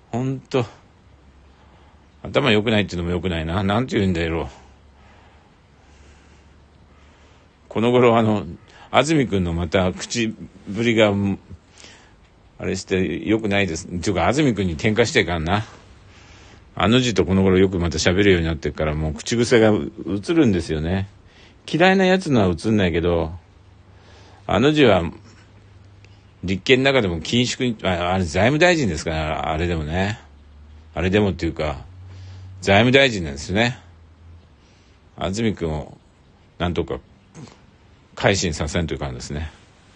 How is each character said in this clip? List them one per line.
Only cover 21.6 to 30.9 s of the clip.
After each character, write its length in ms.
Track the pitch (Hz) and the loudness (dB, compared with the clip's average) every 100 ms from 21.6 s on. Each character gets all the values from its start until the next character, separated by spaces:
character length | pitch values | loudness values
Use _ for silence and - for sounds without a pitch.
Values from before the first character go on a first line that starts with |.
| - | -6
嫌 260 | 156 185 | 2 4
い 40 | 190 | 4
な 80 | |
や 140 | 185 185 | 4 2
つ 120 | 180 | 2
の 120 | 123 | 2
は 120 | 95 | 2
映 140 | 82 107 | 0 0
ん 80 | 107 | 2
な 100 | 92 | 2
い 60 | |
け 80 | 82 | 0
ど、 320 | 85 85 82 87 - - - - - - - - - - - | 0 0 -2 -8 -18 -20 -20 -20 -20 -20 -20 -20 -20 -18 -2
あ 140 | 95 | 2
の 120 | 135 | 4
字 120 | 151 | 6
は、 180 | 127 92 85 - - - - - - - - - - - - - | 6 4 2 -8 -20 -20 -20 -20 -20 -20 -20 -20 -20 -20 -20 -12
立 180 | 87 95 | -6 -6
憲 160 | - 131 | 2 2
の 120 | 135 | 4
中 100 | 135 | 2
で 60 | 98 | 0
も 120 | 82 | -2
緊 260 | - 117 120 | -2 -2 -2
縮 220 | - 127 | -2 -4
に、 80 | 107 | -2
あ、 280 | 92 87 87 | -4 -2 -2
あ 60 | 95 | -2
れ 60 | |
財 200 | 85 87 | -2 0
務 140 | 113 151 | 0 4
大 180 | 180 170 | 2 2
臣 120 | 113 | 0
で 100 | 78 | -4
す 60 | |
か 60 | 85 | -4
ら、 380 | 80 78 69 76 | -4 -4 -4 -4
あ 60 | 82 | -4
れ 100 | 87 | -2
で 100 | 82 | -4
も 80 | |
ね。 340 | 76 90 98 120 - - - - - - - | -4 -2 -2 -4 -12 -20 -20 -20 -20 -20 -14